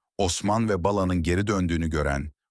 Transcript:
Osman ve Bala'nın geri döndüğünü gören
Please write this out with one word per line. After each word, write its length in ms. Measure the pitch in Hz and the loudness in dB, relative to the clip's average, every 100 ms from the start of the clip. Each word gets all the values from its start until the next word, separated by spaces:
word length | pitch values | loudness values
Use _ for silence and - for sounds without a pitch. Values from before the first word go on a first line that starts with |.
| _ - | _ -2
Osman 500 | 95 - 98 110 113 | -2 0 0 0 0
ve 160 | 95 | 0
Bala'nın 380 | 98 101 92 92 | 0 0 2 0
geri 240 | 80 90 104 | 2 0 0
döndüğünü 440 | 98 90 82 80 | 0 0 0 -2
gören 420 | 78 71 69 73 - _ | -2 -2 -2 -6 -12 _